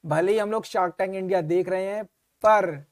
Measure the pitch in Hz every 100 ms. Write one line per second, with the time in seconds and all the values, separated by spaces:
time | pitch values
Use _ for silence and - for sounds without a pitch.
0 | 160 156 180 220 208 220 - 202 180 -
1 | 190 190 185 185 156 175 180 190 190 208
2 | 202 _ _ _ 214 214 185 143 143